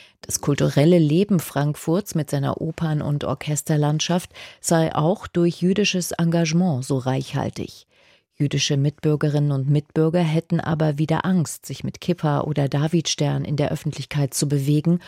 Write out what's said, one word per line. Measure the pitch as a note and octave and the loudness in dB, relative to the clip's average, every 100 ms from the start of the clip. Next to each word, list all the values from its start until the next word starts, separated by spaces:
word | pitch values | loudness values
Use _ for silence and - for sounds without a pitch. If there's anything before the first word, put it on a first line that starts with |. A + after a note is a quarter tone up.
| - _ | -20 _
Das | - - | -8 -6
kulturelle | - C#3+ D3 C#3 D3+ F3+ | -2 0 2 4 6 6
Leben | D3+ D#3+ G3+ F#3 | 6 2 2 0
Frankfurts | - C#3 D3 C#3+ - E3+ - E3 | 0 -2 -2 -2 -2 -2 -2 -4
mit | C#3+ | -2
seiner | C#3+ C#3 - | -2 -2 -4
Opern- | D#3+ - E3 D3+ | -6 -4 -2 -2
und | - D3 - | -2 -2 -2
Orchesterlandschaft | C3 - D3+ - D3+ D3 D#3 - F3 - - - - | -4 -4 -4 0 2 2 0 0 -2 -4 -16 -20 -10
sei | - E3 D#3+ - | 0 2 2 2
auch | D#3 G3+ - | 0 0 -2
durch | F3+ E3+ - | 0 0 2
jüdisches | F3 G3 G3+ F#3 E3+ | 0 2 0 0 -4
Engagement | - E3 E3+ E3 E3 F#3 B2+ | -2 0 2 2 2 2 0
so | C3 C3+ | -2 -2
reichhaltig. | B2+ C3 C3 C#3 G#2 - - - - _ _ _ _ - | 0 -2 -2 -4 -4 -6 -10 -12 -20 _ _ _ _ -4
Jüdische | C#3+ C#3+ - C#3+ | -2 0 0 0
Mitbürgerinnen | C#3+ - D#3 D3 D3+ D3 D3 | 0 0 0 2 2 2 2
und | C3+ C3+ | 0 2
Mitbürger | D3 - - D#3+ F3 | 0 0 0 2 2
hätten | E3 D#3+ - E3 | 2 0 0 -2
aber | - D3+ D#3 D3 | 0 0 0 0
wieder | D#3 D#3+ - | 0 0 0
Angst, | F#3 D3 - - | 0 0 -6 -12
sich | C3+ | -10
mit | C3 - | -8 -8
Kippa | - E3+ D#3 C#3+ | -4 -2 0 0
oder | - D3 C#3 | 0 0 0
Davidstern | C#3 D#3 E3+ - - D3 C#3+ | 0 0 0 0 -2 0 -2
in | - D3 | -2 -2
der | C#3+ | -2
Öffentlichkeit | D3+ D3+ C#3+ - D3 C#3 - | -2 -6 -6 -6 -2 -2 0
zu | D3 | 0
bewegen | C#3+ C#3 D3 E3 F3 | 0 2 2 4 0